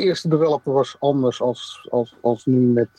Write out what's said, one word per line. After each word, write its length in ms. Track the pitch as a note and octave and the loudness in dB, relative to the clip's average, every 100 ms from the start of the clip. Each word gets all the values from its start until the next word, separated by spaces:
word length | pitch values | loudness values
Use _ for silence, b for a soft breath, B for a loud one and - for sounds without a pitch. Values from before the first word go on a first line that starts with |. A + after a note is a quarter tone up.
eerste 260 | F#3+ E3 E3+ | 0 -2 0
developer, 440 | D#3 D#3+ D3 - | 0 2 0 0
was 240 | C3+ B2+ - | -2 -2 -2
anders 420 | C#3 C#3+ B2+ - | 0 2 0 0
als, 460 | B2 A#2+ - - - | -4 -4 -10 -16 -4
als, 240 | B2 A#2 _ | -4 -4 _
als 220 | A#2 A#2 | -2 -2
nu 120 | - B2+ | 2 4
met, 300 | B2 A#2+ A2+ | 4 2 0